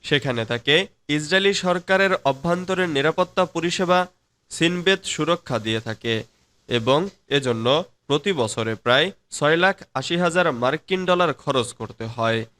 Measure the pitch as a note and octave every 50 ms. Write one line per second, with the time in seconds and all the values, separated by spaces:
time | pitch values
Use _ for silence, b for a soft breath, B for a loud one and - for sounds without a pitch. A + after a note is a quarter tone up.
0 | _ - D3+ C#3+ - C#3+ B2 A#2 A2+ A2 A#2+ A#2+ - - C#3+ E3 G3 - _ _
1 | _ - D3 D3+ D3+ D3 F3 F#3+ G3 G3 G3+ G3 - F3+ F3 F3+ F3 - F#3+ F#3+
2 | G3 G3 F#3 - - C#3 C3+ C3+ C3+ E3+ F3 F3+ F3+ F3 F#3+ F3+ F#3 F3 D#3 C#3
3 | C#3 D#3 D#3+ - F3+ F3 - - F#3 - - E3 D#3+ F3 E3+ - F#3 E3+ F3+ F3+
4 | F3+ F3+ _ _ _ _ _ _ _ _ - - D#3+ E3+ F3+ F3+ E3+ F#3+ G3 F#3+
5 | - - - - D3+ D3+ F3 E3+ _ - C#3 A2+ G#2+ A2 A2 A2 A2 A2+ A2 -
6 | - A#2 A2+ A2 A2 _ _ _ _ _ _ _ _ - A#2+ A#2+ A2+ A#2+ C3 D3
7 | F3+ G3+ - _ _ _ C3+ C#3+ C3 B2+ A#2 A2+ A2+ B2 C3+ D#3 F#3+ - _ _
8 | _ _ C#3 D3+ D3 G3+ F#3+ D3 A#2 G#2+ - - A2+ A2 A2 G#2+ _ A#2+ B2 C3+
9 | D#3 F#3+ G3+ _ _ _ - - D3+ D3 D#3+ E3+ F3 F#3+ F#3+ - - _ _ C3
10 | C3+ - F3 E3+ F3+ F3 D#3+ F3+ F3+ E3+ C#3 A#2 A#2+ B2+ C#3+ D#3+ _ - F#3 F#3
11 | F#3 F3+ F3+ F3+ F3+ E3 C#3 - - - C#3 C3 A#2 A#2 - _ A2+ G#2 - _
12 | A2+ A2+ A#2 A2+ A2+ A2+ A2+ A2+ A2 - _ _